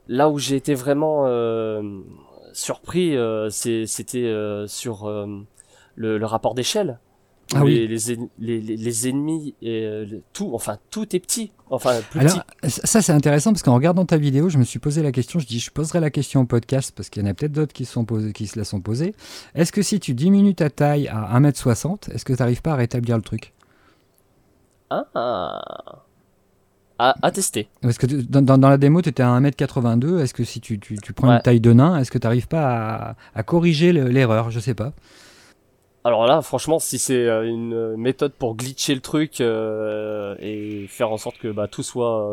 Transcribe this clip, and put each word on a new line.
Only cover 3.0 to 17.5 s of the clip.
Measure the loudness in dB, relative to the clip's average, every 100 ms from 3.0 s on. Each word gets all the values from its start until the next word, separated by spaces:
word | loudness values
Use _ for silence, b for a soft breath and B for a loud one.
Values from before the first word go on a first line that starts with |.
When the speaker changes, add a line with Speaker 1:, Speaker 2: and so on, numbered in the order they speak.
| 0 0
Speaker 1:
euh, | -2 -2 -4
c'est, | -4 -4 -2 -4
c'était, | -8 -8 -4 -2
euh, | -2 -4 -6 -8
sur, | -10 -10 -8 -8
euh, | -8 -8 -12 -16 _ b b b -8
le, | -4 -2
le | -2
rapport | -2 -2
d'échelle. | -2 -2 -2 -2 -6 _ _ _ _ -2 2
Speaker 2:
Ah |
Speaker 1:
Les, |
Speaker 2:
oui. | 4 4 2
Speaker 1:
les | -4 -4
en-, | -6 -8 -10
les, | -6 -6
les, | -4 -6
les | -4 -4 -2
ennemis | -2 -2 -4 -8 -10
et, | -6 -6 -6
euh, | -8 -10
le, | -12 -14
tout, | -10 -6
enfin, | -6 -8 -10 -10
tout | -10 -4 -4
est |
petit. | -4 -6 -6 _ -8
Enfin, | -2 0 0 -2
plus | 2
Speaker 2:
Alors, | 4 4 -4 -8
Speaker 1:
petit. | -6
Speaker 2:
ça, | -4 2
ça, | 2
c'est | 4
intéressant | 4 4 2 2
parce | 2
qu'en | 4
regardant | 4 4 2
ta | 2 2
vidéo, | 2 2 4
je | 2
me | 2
suis | 0
posé | -4 0
la | 0
question, | -2 -2 -4
je | -4
dis, | -6
je | -6
poserai | -6 -2 0
la | 0
question | -2 0 0
au | 2
podcast | 0 0 -4 -4
parce | -10 -12
qu'il | -4
y | -4
en |
a |
peut-être | -2 -4